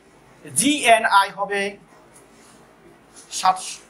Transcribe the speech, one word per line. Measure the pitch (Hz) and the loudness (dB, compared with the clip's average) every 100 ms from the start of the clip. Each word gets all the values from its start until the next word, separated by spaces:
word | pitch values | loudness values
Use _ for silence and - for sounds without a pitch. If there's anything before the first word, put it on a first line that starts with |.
| _ - - - 151 | _ -20 -20 -20 -10
জিএনআই | 127 269 294 240 220 226 196 196 | -2 0 0 4 4 4 4 2
হবে | 190 196 202 202 202 - - - - - - - - - - - - - - - | -4 -6 -4 -4 -8 -20 -20 -20 -20 -20 -20 -20 -20 -20 -20 -20 -20 -20 -20 -14
সাতশো, | - 185 185 - - | -2 0 0 -6 -16